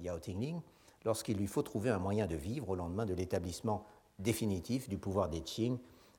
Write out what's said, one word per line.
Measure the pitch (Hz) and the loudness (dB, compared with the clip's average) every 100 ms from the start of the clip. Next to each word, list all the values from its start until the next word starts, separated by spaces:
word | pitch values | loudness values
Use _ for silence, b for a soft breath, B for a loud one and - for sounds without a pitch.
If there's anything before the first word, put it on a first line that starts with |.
Yao | 87 85 | -4 -4
Tingling | - 92 139 170 - B B B 110 | -4 -2 -2 -4 -8 B B B 0
lorsqu'il | 107 - 101 | 0 2 0
lui | 98 | 2
faut | 147 | 0
trouver | - 107 120 | 0 0 2
un | 101 | 2
moyen | 95 104 - | 2 2 2
de | 80 | 0
vivre | 85 143 104 | -2 -4 -2
au | 92 | -2
lendemain | 87 95 110 | 0 0 0
de | |
l'établissement | 90 92 95 90 - 110 104 - B B - | 0 2 0 0 -2 0 0 -4 B B -2
définitif | 98 107 110 95 85 131 127 | 0 2 2 0 0 -2 -2
du | 98 | -4
pouvoir | 98 98 87 | 0 2 2
des | 82 | 0
Qing | - - 117 127 B B B | -4 0 0 0 B B B